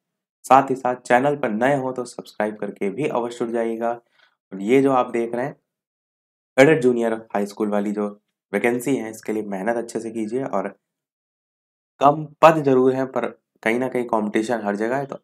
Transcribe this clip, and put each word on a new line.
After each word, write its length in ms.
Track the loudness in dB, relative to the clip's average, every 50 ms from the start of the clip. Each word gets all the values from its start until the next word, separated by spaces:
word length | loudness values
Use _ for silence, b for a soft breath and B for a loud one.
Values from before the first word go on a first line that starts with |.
| _ _ _ _ _ _ _ _ 2
साथ 260 | 6 6 6 6 4
ही 40 | -2
साथ 200 | -4 -2 -4 -4 -4 0
चैनल 340 | 2 2 4 4 2 0
पर 140 | 0 -2 -4
नए 260 | -2 0 2 2 2
हो 160 | 0 -2 -4 -6
तो 120 | -6 -8
सब्सक्राइब 520 | -10 -10 -16 -18 -14 -6 -4 -4 -4 -4
करके 340 | -6 -8 -10 -8 -6 -6 -6
भी 160 | -4 -4 -6 -4
अवश्य 300 | -2 -4 -4 -4 -6 -6
जुड़ 120 | -6 -4
जाइएगा। 400 | -2 -4 -2 -2 -4 -4 -4 -4
और 720 | -4 -6 _ _ _ _ _ _ _ _ _ -16 -12 -6 0
ये 180 | 2 4 4 4
जो 100 | 4 4
आप 180 | 2 0 0
देख 240 | 0 -2 -2 -2 -4
रहे 100 | -4 -6
हैं 100 | -6 -8 _ _ _ _ _ _ _ _ _ _ _ _ _ _ _ _ _ _ _ 4
कैडेट 260 | 6 6 6 6 6 4
जूनियर 320 | 2 2 2 0 0 -2 -4 -6 -4 -4
हाई 120 | -4 -4
स्कूल 220 | -4 -4 -4 -4 -2
वाली 240 | 0 -2 -2 -2 -2
जो 160 | -4 -4 -6 -6 _ _ _ _ _ _ -6 -4
वैकेंसी 440 | 0 0 0 0 0 -2 -2 -2
है, 140 | -2 -2 -6
इसके 220 | -10 -12 -8 -6 -6
लिए 100 | -6 -4
मेहनत 320 | -6 -6 -6 -4 -2 -2
अच्छे 240 | -4 -4 -6 -8 -8
से 100 | -8 -8
कीजिए 340 | -6 -6 -6 -4 -6 -6 -6
और 240 | -4 -4 -4 -6 -6 -10 _ _ _ _ _ _ _ _ _ _ _ _ _ _ _ _ _ _ _ _ _ _ _ _ 2
कम 240 | 4 4 4 2 -4 -8 0 6 6
पद 200 | 6 6 6 2
जरूर 320 | 4 4 4 4 4 2
हैं 120 | 0 -4
पर 200 | -4 -4 -4 -4 -4 -8 _ _ _ _ -6 -2
कहीं 160 | -2 0 0
ना 100 | -2 -2
कहीं 160 | -2 -4 -2
कॉम्पिटिशन 560 | -2 -2 -2 -2 0 -2 -2 0 0 -2 -2 -2
हर 120 | -4 -2
जगह 200 | -2 -2 -2 -2
है, 100 | -4 -4
तो 100 | -6 -10 -10